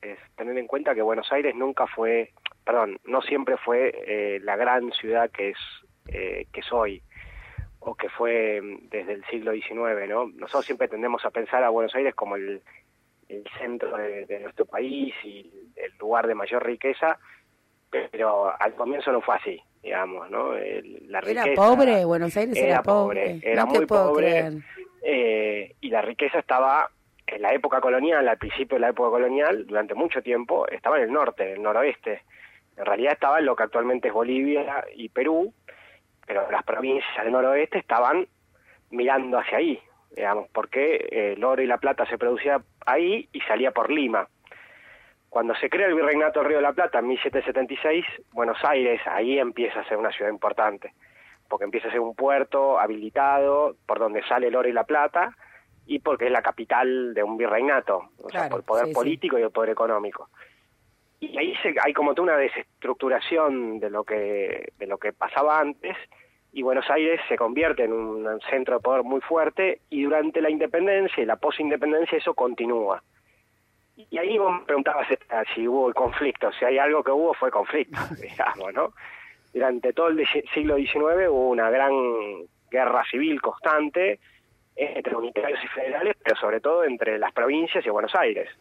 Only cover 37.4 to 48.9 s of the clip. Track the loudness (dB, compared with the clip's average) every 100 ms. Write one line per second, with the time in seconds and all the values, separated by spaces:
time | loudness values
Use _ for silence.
37.4 | 4 2 2 -2 0 2 4 2 -2 _
38.4 | _ _ _ -20 _ -2 2 2 2 -2
39.4 | 0 0 0 -2 -8 _ _ -6 -2 -2
40.4 | -2 -6 -4 0 0 0 -2 -2 -2 0
41.4 | 0 2 2 0 0 0 -2 0 0 0
42.4 | 0 0 -2 _ 0 2 2 0 -4 -10
43.4 | -2 0 2 0 0 0 0 0 -2 _
44.4 | -20 -20 -20 -20 -20 -20 -20 _ _ -2
45.4 | 0 0 -2 2 2 4 2 4 2 2
46.4 | 2 4 2 2 2 2 0 0 0 -2
47.4 | 0 -2 -2 -2 0 0 -2 -10 -12 -2
48.4 | -2 0 2 2 2